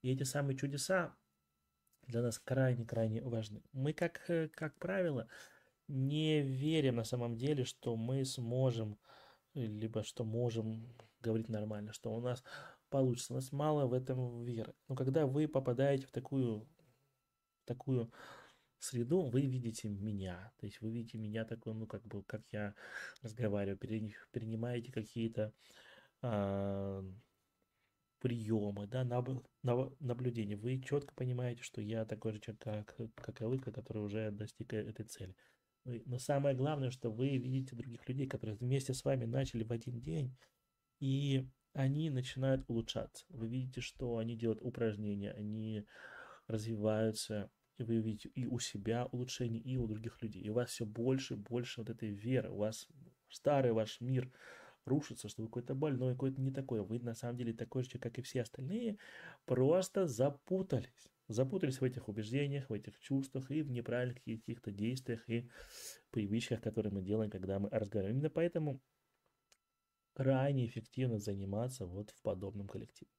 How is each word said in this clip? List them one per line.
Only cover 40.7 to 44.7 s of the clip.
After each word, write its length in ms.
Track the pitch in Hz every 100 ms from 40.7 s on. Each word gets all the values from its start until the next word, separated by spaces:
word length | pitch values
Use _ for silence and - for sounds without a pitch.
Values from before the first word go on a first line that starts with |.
| _ _ _
и 480 | 139 135 139 135 131 - _
они 380 | - 135 143 160
начинают 540 | 131 127 - 131 135 -
улучшаться. 560 | 117 113 113 107 - -
Вы 200 | 127 113
видите, 320 | 123 127 127
что 380 | 123 - 127 117
они 180 | 113 117
делают 240 | 113 110
упражнения, 720 | 123